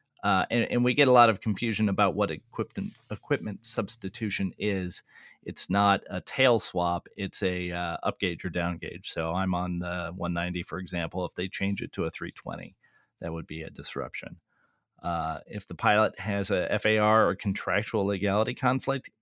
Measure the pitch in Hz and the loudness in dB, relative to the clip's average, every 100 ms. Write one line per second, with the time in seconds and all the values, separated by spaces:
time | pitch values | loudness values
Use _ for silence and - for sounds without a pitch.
0 | _ - 104 95 - 117 110 120 123 123 | _ -4 2 2 2 0 0 2 2 4
1 | 135 123 117 101 113 98 117 104 104 98 | 8 8 8 6 0 -2 0 2 2 4
2 | 101 87 98 78 _ - 107 - 95 - | 2 2 0 -2 _ -6 -6 -6 -8 -10
3 | - 107 - 143 107 101 - - 104 - | -12 -10 -2 -2 -2 -10 -8 -4 -6 -6
4 | 95 - 107 - 95 - 104 98 90 - | -10 -6 -4 -2 -4 -2 -2 -2 -4 -8
5 | - - - _ - - - 101 101 98 | -16 -20 -20 _ -12 -8 0 4 6 4
6 | - 92 - - 131 113 - 90 87 87 | 2 -8 -4 4 6 6 2 0 0 0
7 | - - 98 - 95 90 90 87 85 82 | -4 -8 -8 -2 -2 -2 -4 -4 -4 -4
8 | 101 - 92 85 92 87 87 82 82 90 | -4 -2 -4 -4 -4 -2 -2 -4 -8 -12
9 | - 82 82 90 92 90 90 87 87 90 | -10 -4 -2 -2 0 -2 -2 -4 -4 -6
10 | 85 90 87 85 87 87 85 90 90 87 | -6 -6 -4 -2 -4 -4 -6 -8 -6 -6
11 | 82 92 87 - 95 - 98 98 87 - | -4 -4 -6 -4 -6 -4 -2 -2 -6 -4
12 | 82 - 85 - - 85 - _ _ _ | -4 -4 -12 -12 -12 -12 -12 _ _ _
13 | _ - 82 82 - 80 80 - - - | _ -12 -8 -8 -8 -10 -12 -12 -10 -8
14 | 64 - - 85 _ _ _ _ _ _ | -8 -8 -14 -16 _ _ _ _ _ _
15 | 87 82 78 78 - 104 - 87 113 107 | -4 -2 -2 -6 -8 -12 -10 -2 4 4
16 | 107 - 104 101 98 95 87 104 110 107 | 4 0 -4 -2 0 0 0 2 4 4
17 | 107 110 95 98 101 95 - 92 110 110 | 6 6 4 2 -2 -2 0 -2 0 0
18 | 98 98 101 101 110 127 127 131 - 135 | 0 0 2 2 0 0 0 0 -2 -4
19 | - _ | -6 _